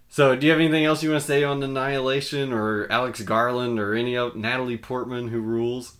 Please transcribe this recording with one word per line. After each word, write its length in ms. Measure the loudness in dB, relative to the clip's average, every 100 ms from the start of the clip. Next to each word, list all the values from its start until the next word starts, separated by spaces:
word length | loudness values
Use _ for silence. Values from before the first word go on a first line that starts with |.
| _
So, 260 | 4 4
do 120 | 6 4
you 60 |
have 80 | 4
anything 260 | 4 4 2
else 160 | 2
you 80 | 0
wanna 100 | 0
say 240 | 2 2
on 180 | 2 0
Annihilation 880 | -2 -2 -2 0 0 0 -2 -4 -2
or 360 | 0 0 -2 0
Alex 300 | -2 -2 -4
Garland 580 | -2 2 2 0 -2 -2
or 160 | -2
any 220 | 0 0 -2
of 180 | -2
Natalie 440 | -4 -4 -2 -2 -6
Portman, 500 | -6 -6 -4 -6 -4
who 120 | -4
rules? 540 | -2 0 -2 -4 -8 -18